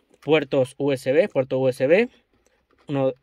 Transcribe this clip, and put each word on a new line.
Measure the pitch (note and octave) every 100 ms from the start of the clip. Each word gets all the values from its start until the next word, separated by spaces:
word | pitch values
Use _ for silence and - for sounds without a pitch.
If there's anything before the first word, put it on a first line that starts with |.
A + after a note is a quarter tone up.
| _ _
puertos | - D#3 C#3+ C#3+ B2+ -
U | C#3
S | C3+ C3+
B, | C#3+ G3+
puerto | D3 C3+ C3
U | C3
S | B2 C3+
B, | F3+ A#3+ _ _ _ _ _ _ _ -
uno, | C#3 C3 B2+